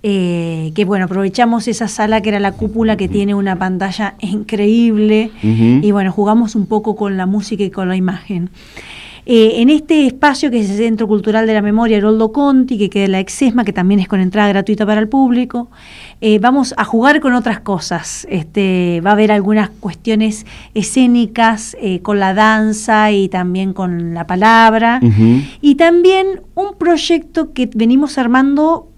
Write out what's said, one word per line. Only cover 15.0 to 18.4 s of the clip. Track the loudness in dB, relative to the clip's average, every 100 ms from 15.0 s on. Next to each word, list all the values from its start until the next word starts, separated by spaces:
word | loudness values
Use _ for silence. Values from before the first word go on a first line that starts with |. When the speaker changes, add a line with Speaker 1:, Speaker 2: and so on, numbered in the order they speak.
Speaker 1:
el | 0
público, | 0 2 0 -2 -8 -12 -18 -20 -20 -20 -6
eh, | 0 2
vamos | 2 0 -2 -4
a |
jugar | -2 0 2 2
con | 2
otras | 0 -2 -6
cosas. | -4 -6 -4 -8 -8 -14 -8
Este, | -8